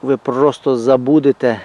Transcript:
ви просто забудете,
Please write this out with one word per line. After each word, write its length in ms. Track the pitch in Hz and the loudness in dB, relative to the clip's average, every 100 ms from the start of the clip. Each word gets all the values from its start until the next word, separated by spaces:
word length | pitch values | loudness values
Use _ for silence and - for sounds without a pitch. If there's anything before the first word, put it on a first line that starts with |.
ви 140 | 131 131 | -4 -4
просто 600 | - 127 143 - 143 123 | -2 0 0 0 -4 -2
забудете, 840 | 117 131 127 156 139 - 127 107 | 0 0 2 2 2 0 -2 -4